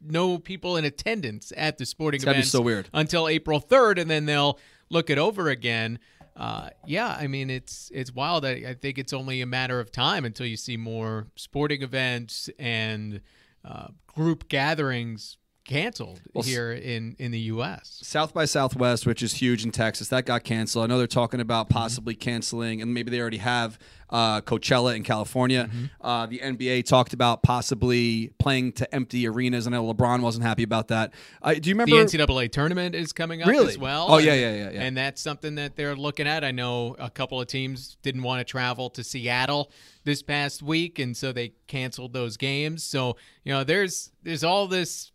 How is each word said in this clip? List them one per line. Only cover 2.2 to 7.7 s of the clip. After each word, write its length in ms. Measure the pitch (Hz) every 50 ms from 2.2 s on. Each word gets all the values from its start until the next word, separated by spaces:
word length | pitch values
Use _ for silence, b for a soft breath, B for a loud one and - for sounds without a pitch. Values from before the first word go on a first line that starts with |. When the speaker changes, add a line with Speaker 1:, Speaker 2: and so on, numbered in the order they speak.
| 135
Speaker 2:
gotta 100 | 143 139
be 40 | 135
Speaker 1:
events 120 | 131 -
Speaker 2:
so 100 | - 123
weird. 280 | 117 123 110 98 92 - -
Speaker 1:
until 340 | 151 156 - 175 165 160
April 320 | 156 160 156 - 156 151 143
third, 380 | - - 254 269 240 208 196
and 140 | 175 165 160
then 140 | 156 151 151
they'll 340 | 151 147 143 143 143 139 b b b b b b b
look 200 | 165 170 165 -
it 80 | 139
over 320 | 139 165 220 208 190 170 147
again. 480 | 127 113 120 120 117 113 113 113 117 - b b b b b b b
Uh, 320 | - 113 - 110 - - - - _ -
yeah, 300 | - 151 208 247 208 -
I 100 | - 147
mean, 220 | 135 139 135 135 135
it's, 400 | 131 131 - -